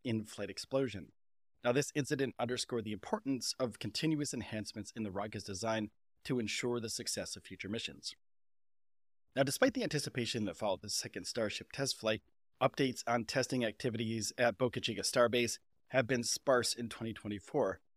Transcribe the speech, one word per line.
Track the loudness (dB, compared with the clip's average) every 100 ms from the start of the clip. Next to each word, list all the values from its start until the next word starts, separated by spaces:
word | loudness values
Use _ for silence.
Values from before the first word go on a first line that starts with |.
in-flight | -2 -2 -2 -6 -8
explosion. | -8 -2 0 0 -2 -10 _ _ _ _ _
Now, | 2
this | 4 2
incident | 0 0 2 0 0
underscored | -2 -2 -2 -2
the | -2
importance | -4 -2 -2 0 -2 -2 -2
of | -4 -4
continuous | -6 0 2 2 0
enhancements | -4 -4 -6 -6 -8 -8 -6
in |
the | -4
rocket's | -2 -4 -6
design | -6 -4 0 0 0 -6 _ _
to | -2 0
ensure | 0 -2 0 0
the | -2
success | -4 -4 -4 -4 -8
of |
future | -12 -10 -4
missions. | -4 -4 -8 -12 -12 _ _ _ _ _ _ _ _ _ _ _ 2
Now, |
despite | 2 4 2
the | 4
anticipation | 0 0 -2 -2 -2 0 -2
that | 0
followed | 0 -2
the | -2
second | -4 -4 -6 -6
Starship | -2 -2 -2 -8
test | -4 -2 0
flight, | 0 0 -2 _ _ _
updates | 0 4 0 0 0
on | 0 2
testing | 0 0 0
activities | 0 -2 -2 0 0 -2 -2 2
at | 2 4
Boca | 2 2
Chica | -2 -2
Starbase | 2 6 6 6 2 0 _ _ _
have | 2 4
been | 2
sparse | 0 0 4 6 4
in | 0 -4
twenty | -4 -6
twenty-four. | -4 -6 -6 -2 2 2 0 _